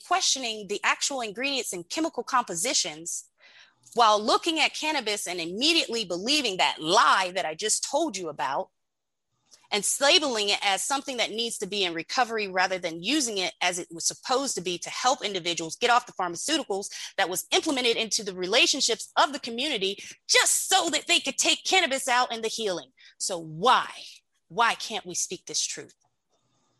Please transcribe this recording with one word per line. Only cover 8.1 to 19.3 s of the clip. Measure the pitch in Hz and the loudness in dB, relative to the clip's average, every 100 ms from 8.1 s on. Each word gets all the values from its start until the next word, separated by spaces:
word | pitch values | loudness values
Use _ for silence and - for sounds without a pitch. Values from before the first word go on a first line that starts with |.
| 190 | -4
you | 170 | -8
about, | 147 139 147 190 _ _ _ _ _ _ _ _ - _ | -6 -4 -4 -6 _ _ _ _ _ _ _ _ -20 _
and | 208 190 - | -2 0 2
labeling | 277 359 294 226 202 | 6 6 4 0 0
it | 202 | 2
as | 202 190 | 2 0
something | - 277 285 247 | 0 -2 -4 -2
that | 175 | -2
needs | 214 233 - | -2 -6 -6
to | 190 | -6
be | 208 | -2
in | 185 | -2
recovery | 165 160 - 226 226 202 | -2 -4 0 0 0 -2
rather | 185 185 185 | 0 0 0
than | 180 165 | -4 -6
using | 185 302 240 202 | -2 0 0 -2
it | 180 - | -4 0
as | 180 180 | 0 0
it | - | -8
was | 165 - | -4 -4
supposed | 156 - 262 277 - | -4 -2 0 0 -4
to | |
be | 180 175 | -4 -6
to | - | -6
help | - - - | -2 0 0
individuals | 208 196 170 170 165 - | -2 -4 -4 -4 -6 -2
get | 240 | 4
off | 240 208 | 4 2
the | |
pharmaceuticals | - 180 170 - 311 254 196 202 - - - | -4 -4 -4 -2 -2 -2 -6 -6 -10 -8 -2
that | 175 | -2
was | 180 - | -2 0
implemented | 370 320 269 247 226 | 0 2 0 2 0
into | 220 - | 0 -2
the | 202 185 | -4 -6
relationships | 180 226 339 285 226 220 - - | 2 4 4 2 0 -2 -2 2
of | 311 | 2